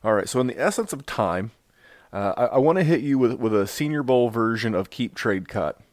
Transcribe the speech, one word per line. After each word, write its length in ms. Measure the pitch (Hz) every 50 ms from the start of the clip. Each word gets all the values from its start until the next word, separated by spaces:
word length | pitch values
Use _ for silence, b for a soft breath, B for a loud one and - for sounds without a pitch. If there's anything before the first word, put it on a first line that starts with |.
| -
All 80 | 110
right, 160 | 110 101 - -
so 100 | - 127
in 100 | 127 127
the 120 | - -
essence 320 | 139 196 196 - 220 -
of 140 | - 139 -
time, 460 | - - - 107 90 87 90 101 113 - _ _ b b b b b b b b b
uh, 220 | - 98 101 98 -
I, 80 | - 120
I 140 | 117 - 131
wanna 260 | 135 156 170 190 175
hit 160 | 151 170 127
you 180 | 147 143 139 131
with, 220 | 127 113 123 123
with 140 | 120 110 107
a 120 | 104 98
Senior 360 | 98 - - 151 151 151 147
Bowl 260 | 135 123 131 123 120 117
version 460 | 110 117 113 113 113 110 117 113 107
of 160 | 92 98 -
Keep 240 | - - 123 - -
Trade 340 | - - 117 101 95 92 -
Cut, 320 | - 104 82 73 - - _ _